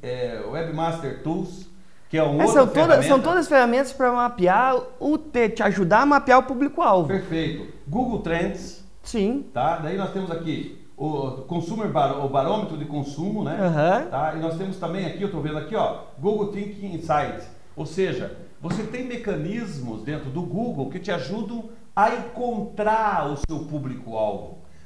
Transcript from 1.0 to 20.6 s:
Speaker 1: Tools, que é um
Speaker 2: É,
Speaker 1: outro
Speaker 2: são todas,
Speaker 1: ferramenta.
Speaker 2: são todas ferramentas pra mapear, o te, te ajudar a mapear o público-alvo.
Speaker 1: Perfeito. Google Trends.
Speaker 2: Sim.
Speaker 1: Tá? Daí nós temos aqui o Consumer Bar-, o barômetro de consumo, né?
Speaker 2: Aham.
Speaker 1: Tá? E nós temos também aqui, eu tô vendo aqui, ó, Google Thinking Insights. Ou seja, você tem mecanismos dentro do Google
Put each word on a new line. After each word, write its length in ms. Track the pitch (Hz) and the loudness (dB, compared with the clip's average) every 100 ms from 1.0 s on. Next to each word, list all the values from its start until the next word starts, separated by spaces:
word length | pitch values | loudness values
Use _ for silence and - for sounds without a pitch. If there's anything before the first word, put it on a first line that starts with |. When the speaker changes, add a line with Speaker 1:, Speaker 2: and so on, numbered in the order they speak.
| 139 - | -6 -4
Speaker 1:
Tools, 440 | 156 180 - - - - - - - | -4 -2 -4 -10 -14 -16 -18 -18 -2
que 80 | 160 | 2
é 60 | |
um 160 | 151 147 | 4 4
Speaker 2:
É, 60 | 226 | 6
Speaker 1:
outro 80 | |
Speaker 2:
são 140 | 277 247 | 8 6
todas, 60 | |
Speaker 1:
ferramenta. 340 | - 320 285 277 | 6 6 6 8
Speaker 2:
são 120 | 269 | 6
todas 280 | 320 359 302 | 6 2 6
ferramentas 440 | 277 240 247 269 | 6 6 4 0
pra 200 | - 254 | 2 2
mapear, 640 | 240 240 190 175 202 262 254 - - | 4 0 4 4 6 6 2 -2 -4
o 180 | 285 311 | 0 0
te, 320 | - 247 220 | 0 2 2
te 140 | 226 | 4
ajudar 380 | 208 185 175 214 | 2 4 6 6
a 40 | 285 | 8
mapear 340 | 285 269 254 | 6 8 8
o 40 | |
público-alvo. 640 | 262 247 285 330 294 190 156 | 6 0 0 2 4 6 4
Speaker 1:
Perfeito. 640 | 190 - 160 156 147 - - 135 | 0 -2 -2 -2 -4 -10 -12 -4
Google 320 | 175 - 208 | -2 0 -2
Trends. 640 | 165 170 196 - - - - - | 0 0 0 -4 -10 -14 -16 -16
Speaker 2:
Sim. 420 | - 233 196 285 - | -6 0 0 0 -4
Speaker 1:
Tá? 260 | - 147 165 | -2 0 0
Daí 200 | 151 196 | -2 -4
nós 160 | 190 | -4
temos 160 | 196 180 | -4 -6
aqui 500 | 165 160 135 - - - - | -4 -4 -4 -6 -14 -16 -6
o 480 | 151 143 131 127 - | -4 -2 -4 -6 -4
Consumer 400 | 170 - 220 196 | -4 -2 -2 0
Bar-, 360 | 147 135 135 | 2 2 2
o 60 | 135 | 0
barômetro 480 | 135 151 214 - 151 | 2 2 0 -2 -6
de 80 | 147 | -4
consumo, 580 | 147 139 143 185 208 | -4 -4 -4 -4 -2
né? 140 | 143 185 | -2 0
Speaker 2:
Aham. 480 | 180 156 165 220 339 | 2 4 4 4 0
Speaker 1:
Tá? 220 | 139 156 160 | -2 -2 -2
E 40 | |
nós 160 | 160 165 | -4 -4
temos 200 | 196 - | -6 -6
também 300 | 165 190 170 | -6 -4 -4
aqui, 160 | - | -4
eu 80 | 202 | -4
tô 80 | 160 | -2
vendo 180 | 151 151 | -4 -4
aqui, 180 | 143 214 | -2 0
ó, 260 | 165 - - 131 | 0 -2 -10 -4
Google 300 | 185 208 185 | 0 0 0
Thinking 440 | 202 202 - 196 | -4 -8 -8 -8
Insights. 540 | 165 - - 220 - - - - - | -6 0 0 0 -6 -12 -16 -14 -10
Ou 100 | 151 | -6
seja, 520 | 190 180 123 101 - - - | -2 -2 -2 -6 -10 -16 -10
você 220 | 170 190 | -6 -4
tem 220 | - 247 262 | -4 -6 -8
mecanismos 960 | 240 202 160 165 233 208 143 120 110 | -6 -4 -4 -4 -4 -6 -8 -8 -8
dentro 260 | 147 147 135 | -6 -6 -6
do 140 | 151 | -6
Google 460 | 170 175 | -4 -4